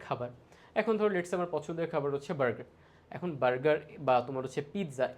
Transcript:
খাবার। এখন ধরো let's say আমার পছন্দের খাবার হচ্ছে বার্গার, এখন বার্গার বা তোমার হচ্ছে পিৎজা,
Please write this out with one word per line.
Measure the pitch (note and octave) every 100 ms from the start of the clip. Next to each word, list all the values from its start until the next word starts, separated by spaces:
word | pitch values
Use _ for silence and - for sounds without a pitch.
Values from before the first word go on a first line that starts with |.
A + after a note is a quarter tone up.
খাবার। | - B2 B2 - - - -
এখন | - A3+ G#3+
ধরো | G#3+
let's | F3+ F3
say |
আমার | F3+ F3
পছন্দের | D3+ D3+ E3 E3
খাবার | D#3 C#3+
হচ্ছে | C#3 -
বার্গার, | D3 B2 A2+ - - - - -
এখন | D3 F3+ C3+
বার্গার | B2+ B2+ D3+ D3+ - -
বা | C3 B2+ C#3
তোমার | C3
হচ্ছে | C3 -
পিৎজা, | C#3+ G3+ E3 B2+ F3